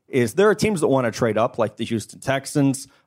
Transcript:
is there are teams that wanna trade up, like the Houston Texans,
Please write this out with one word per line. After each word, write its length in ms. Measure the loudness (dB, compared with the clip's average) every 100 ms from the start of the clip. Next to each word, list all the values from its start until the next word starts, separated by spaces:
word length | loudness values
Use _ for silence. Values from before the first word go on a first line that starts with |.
| _
is 260 | -2 0 2
there 140 | 2
are 60 | 2
teams 260 | 0 0
that 60 | 2
wanna 240 | 2 0
trade 260 | -2 -2 0
up, 200 | 0 0
like 200 | -4 -4
the 80 | -6
Houston 340 | -6 -6 -10
Texans, 680 | -4 -4 -2 0 0 0 -8 _